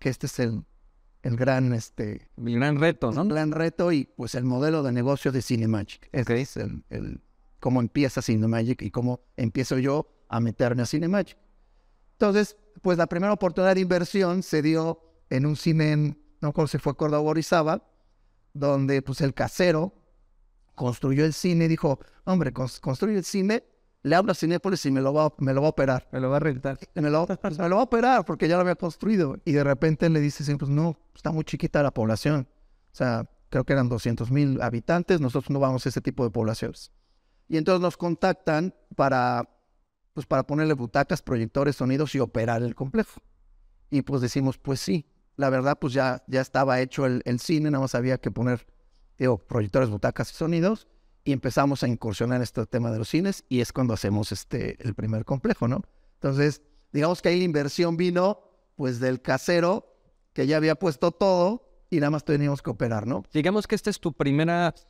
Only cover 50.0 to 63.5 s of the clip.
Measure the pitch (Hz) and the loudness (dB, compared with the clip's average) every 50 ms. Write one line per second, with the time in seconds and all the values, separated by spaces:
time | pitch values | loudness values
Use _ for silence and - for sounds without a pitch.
50 | - 120 - - 117 - - - 165 160 170 165 170 196 220 - - _ _ _ | -2 -2 -2 -4 -6 -6 -6 -4 -2 0 0 2 2 0 0 -2 -6 _ _ _
51 | _ _ _ _ - 143 139 123 - 127 - 147 139 139 139 - - 123 117 - | _ _ _ _ -4 -4 -2 -2 -2 -2 0 2 2 2 0 0 -2 -2 -2 -2
52 | - 113 95 - 117 123 127 123 120 - - 127 110 - - 117 117 117 110 110 | -4 -4 -4 -2 -2 0 0 -2 -2 -4 -4 -6 -6 -4 -2 -2 -2 -2 -4 -4
53 | 110 - - 156 190 196 196 - - - 131 123 117 - - 135 127 117 110 - | -4 -2 -2 0 0 -2 -4 -6 -6 -2 -2 0 0 -2 -2 -2 -2 0 -2 -2
54 | - 98 107 104 104 - 101 - - - - 120 107 107 - - - 117 104 - | -2 -2 -2 -2 -2 -4 -6 -10 -8 -8 -8 -6 -6 -6 -8 -8 -8 -8 -6 -6
55 | 107 110 110 110 113 - 139 127 - 240 214 - 127 117 135 202 - - _ _ | -4 -4 -4 -4 -4 -4 -4 -2 0 -2 0 0 0 -2 -2 -2 -6 -10 _ _
56 | _ _ _ _ - 139 135 139 143 151 139 - _ _ _ _ _ _ - 143 | _ _ _ _ -4 -2 0 2 2 0 0 -4 _ _ _ _ _ _ -2 0
57 | 151 170 180 - - 180 175 180 185 175 147 147 143 139 - - 175 170 170 165 | 2 2 2 2 2 2 2 2 2 2 0 0 -2 -2 0 0 0 0 0 0
58 | 180 180 170 175 185 202 208 - _ _ _ _ _ _ _ - 143 127 123 117 | 0 0 2 2 2 2 0 -2 _ _ _ _ _ _ _ -4 -4 -2 -2 0
59 | 131 127 131 127 - - 131 131 - - 175 170 170 175 - - - _ _ _ | 0 0 -2 -2 -2 -2 -2 -2 0 0 2 2 2 2 0 -2 -4 _ _ _
60 | _ _ _ _ _ _ _ - 131 139 156 156 156 160 156 - 196 170 147 - | _ _ _ _ _ _ _ -2 0 2 2 4 4 2 2 2 0 -2 0 0
61 | 180 175 - - 202 196 185 175 175 190 233 247 - _ _ _ _ - 175 156 | 0 0 2 2 2 4 4 4 4 2 0 -2 -8 _ _ _ _ -4 -2 0
62 | 147 147 156 143 - - 147 143 147 143 143 131 - 135 110 - 127 117 117 107 | 2 2 0 0 0 0 0 2 2 0 -2 -4 -4 -6 -4 -4 -2 -2 -2 -2
63 | 107 117 139 196 - - - 151 143 180 | -2 -4 -4 -6 -6 -4 -2 0 2 2